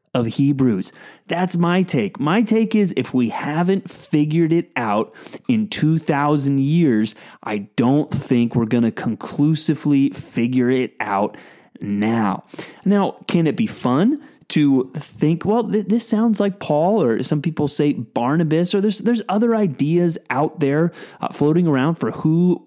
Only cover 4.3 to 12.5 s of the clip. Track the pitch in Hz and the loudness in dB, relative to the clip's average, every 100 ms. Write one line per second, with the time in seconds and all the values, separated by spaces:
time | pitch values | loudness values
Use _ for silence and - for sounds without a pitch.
4.3 | 160 160 165 175 - 110 104 107 - - | 2 2 0 -2 -6 -2 -2 -2 -8 -20
5.3 | - - 110 104 - 156 160 160 143 147 | -10 -2 0 0 0 0 2 0 0 0
6.3 | 151 139 139 139 165 156 107 110 - - | 0 0 0 2 4 4 4 0 -4 -18
7.3 | - - 107 101 - 120 143 - - - | -16 -8 -8 -4 0 2 2 0 -4 0
8.3 | 123 117 120 110 120 117 - 117 107 - | 2 2 0 0 2 0 -2 -6 -6 -6
9.3 | - 147 156 - 151 151 139 139 - - | 0 0 2 0 -2 2 2 2 -2 -8
10.3 | - 120 127 123 131 120 - 107 101 104 | -4 0 2 2 2 -2 -6 -4 -2 -2
11.3 | - - - _ - 101 101 110 117 110 | -4 -20 -20 _ -12 -6 -2 0 0 0
12.3 | 87 - | -4 -8